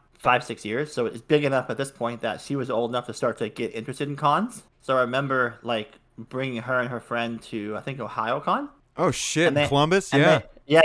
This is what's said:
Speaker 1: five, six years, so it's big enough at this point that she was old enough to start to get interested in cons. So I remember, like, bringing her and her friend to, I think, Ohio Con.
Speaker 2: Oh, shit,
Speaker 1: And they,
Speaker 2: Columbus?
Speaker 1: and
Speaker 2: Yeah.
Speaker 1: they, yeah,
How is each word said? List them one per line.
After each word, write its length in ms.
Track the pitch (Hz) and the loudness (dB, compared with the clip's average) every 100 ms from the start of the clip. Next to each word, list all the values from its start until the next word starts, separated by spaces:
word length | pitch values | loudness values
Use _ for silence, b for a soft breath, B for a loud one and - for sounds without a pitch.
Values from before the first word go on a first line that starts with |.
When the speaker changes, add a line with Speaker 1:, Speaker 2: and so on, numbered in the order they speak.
| _ _ | _ _
Speaker 1:
five, 240 | 131 123 | 2 2
six 220 | - 113 | 0 -8
years, 280 | - 117 151 | -6 -4 -4
so 140 | - 113 | -4 -4
it's 140 | 117 | -6
big 240 | - 151 | 0 2
enough 260 | 143 135 123 | 4 0 -2
at 60 | 120 | -6
this 140 | 135 | -6
point 300 | - 117 117 | -4 -6 -4
that 180 | 113 101 | -6 -6
she 160 | - 139 | -6 -4
was 140 | 127 | -2
old 200 | 113 117 | -2 0
enough 160 | 123 117 | -2 -6
to 80 | |
start 240 | 107 123 107 | -2 -2 -2
to 100 | 110 | -6
get 260 | - 110 | -4 -6
interested 340 | 113 117 135 147 | -6 -8 -6 -6
in 80 | 139 | 0
cons. 460 | 147 156 240 - - _ | 2 2 0 -8 -20 _
So 140 | - 131 | 0 2
I 40 | |
remember, 560 | 123 131 139 131 120 113 | 2 0 0 0 0 -4
like, 360 | 117 113 107 - _ - | -4 -4 -6 -16 _ -20
bringing 440 | 117 127 135 120 | -10 -6 -6 -6
her 160 | 113 127 | -2 -2
and 80 | 120 | -2
her 120 | 120 | -6
friend 400 | - 117 117 113 | -4 -2 -2 -6
to, 340 | - 113 104 107 | -8 -8 -6 -6
I 40 | |
think, 200 | 139 135 | -8 -8
Ohio 400 | 104 - 113 139 | -6 -4 -2 0
Con. 280 | 156 220 285 - _ - | 0 -2 -2 -14 _ 0
Speaker 2:
Oh, 140 | 165 | 0
shit, 340 | - - 151 170 | 0 -2 2 4
Speaker 1:
And 80 | 143 | 4
they, 120 | 147 | 4
Speaker 2:
Columbus? 440 | 143 151 196 - | 4 4 2 2
Speaker 1:
and 100 | 139 | 4
Speaker 2:
Yeah. 160 | 165 156 | 6 4
Speaker 1:
they, 60 | - - - | 0 -14 2
yeah, 140 | 156 | 6